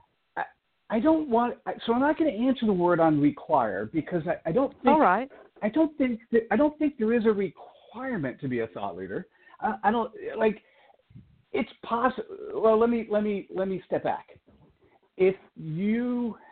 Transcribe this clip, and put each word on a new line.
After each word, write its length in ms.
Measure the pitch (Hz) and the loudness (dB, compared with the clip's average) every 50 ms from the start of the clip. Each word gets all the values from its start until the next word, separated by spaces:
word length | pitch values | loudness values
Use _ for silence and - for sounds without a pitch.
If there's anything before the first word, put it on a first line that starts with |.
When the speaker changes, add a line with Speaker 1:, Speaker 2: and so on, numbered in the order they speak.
| _ _ _ _ _ _ - | _ _ _ _ _ _ -8
Speaker 1:
I, 80 | - - - _ _ _ _ _ _ _ - | -8 -8 -10 _ _ _ _ _ _ _ -4
I 100 | 202 233 | -2 2
don't 280 | 208 311 320 311 302 269 | 4 4 4 2 2 0
want, 260 | 220 233 240 240 - - - | 0 2 2 0 -4 -6 -8
I, 100 | 185 180 - - | -10 -10 -6 -2
so 80 | 233 233 | -2 0
I'm 60 | 247 | 2
not 180 | 269 294 302 - | 2 2 2 2
gonna 120 | 320 294 | 0 0
answer 360 | 202 208 247 269 254 - 233 | 0 0 0 0 0 2 2
the 60 | 214 | 2
word 280 | 196 175 175 175 175 165 | 2 4 4 4 4 6
on 180 | 165 160 156 143 | 6 4 4 4
require 640 | 147 143 - - - - 156 135 117 107 92 95 110 | 4 2 2 0 -4 0 2 2 2 2 -2 -4 -6
because 360 | 110 - 160 - - 180 170 151 | -4 -4 -6 -4 -4 -4 -4 -4
I, 100 | 175 151 - - 165 | -4 -6 -4 -4 -2
I 40 | |
don't 200 | 165 240 277 240 - - | 0 0 0 -2 -2 0
think 60 | - 262 | 2 4
Speaker 2:
All 120 | 294 311 | 4 6
right. 300 | 262 185 180 214 262 277 - - - _ _ - | 6 4 4 2 -2 -6 -12 -20 -20 _ _ -6
Speaker 1:
I 60 | 202 214 | -6 -2
don't 260 | 220 311 320 302 - | 0 0 0 0 0
think 240 | - 269 247 233 220 - - | -2 -2 -2 -2 -6 -4 0
that, 100 | 226 226 - - | 0 0 2 2
I 60 | 202 | 2
don't 220 | 226 294 302 302 302 | 2 2 2 0 0
think 200 | 311 285 - - | -2 -2 -2 -2
there 160 | 214 220 240 | 0 0 2
is 100 | 240 208 | 2 2
a 60 | 226 | 2
requirement 1040 | 208 202 196 175 - - - - - _ _ - - 226 262 269 240 185 139 123 110 - | 2 0 -2 -4 -6 -12 -20 -20 -20 _ _ -20 -16 -12 -10 -6 -6 -4 -4 -6 -6 -6
to 80 | 147 131 | -6 -4
be 120 | 123 117 | -4 -4
a 60 | 113 | -4
thought 300 | 113 - 117 101 98 85 | -4 -8 -8 -10 -8 -8
leader. 300 | 92 95 90 101 160 185 _ _ _ _ _ - - | -8 -10 -8 -8 -10 -10 _ _ _ _ _ -12 -6
I, 160 | - 208 214 - - | -4 -4 -2 0 0
I 60 | 208 | 0
don't, 220 | 226 240 220 - - - - 151 - | 0 0 -2 -6 -8 -12 -12 -8 -4
like, 260 | 220 220 220 202 - _ _ _ _ _ _ _ _ _ _ - - - _ _ _ _ _ | 0 0 0 0 -2 _ _ _ _ _ _ _ _ _ _ -20 -20 -20 _ _ _ _ _
it's 180 | - - 247 - - _ - | -4 -4 -4 -4 -8 _ -8
possi-, 360 | - 226 233 240 254 - - - - - - - 71 98 | -4 -2 0 0 -2 -2 -4 -10 -12 -12 -14 -12 -8 -4
well, 240 | 139 196 220 220 220 | 0 4 4 4 4
let 120 | 233 233 | 4 2
me, 160 | 240 226 214 226 | 2 0 -2 -2
let 120 | 208 208 | -2 -2
me, 260 | 208 214 202 190 - - - | 0 -2 -2 -4 -6 -6 -6
let 140 | 185 190 196 | -4 -4 -4
me 140 | 190 175 - | -4 -6 -6
step 180 | - - 139 - | -4 -4 -4 -2
back. 340 | 135 - - - - - - _ _ _ _ _ _ _ _ _ _ _ _ _ _ _ | -4 -6 -6 -8 -16 -20 -20 _ _ _ _ _ _ _ _ _ _ _ _ _ _ _
If 200 | - 185 190 190 - - _ _ | 2 2 2 2 0 -8 _ _
you 800 | 160 160 160 156 170 196 208 220 233 247 247 247 240 240 226 202 - - - | -12 -10 -8 -6 -2 -2 0 0 0 -2 -2 -2 -2 -4 -4 -6 -10 -16 -20